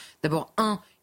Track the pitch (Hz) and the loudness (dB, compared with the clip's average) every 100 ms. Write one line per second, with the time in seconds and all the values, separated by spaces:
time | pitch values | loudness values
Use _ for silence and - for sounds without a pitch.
0 | - - 156 160 - - 220 202 - _ | -20 -4 0 0 -2 0 0 0 -8 _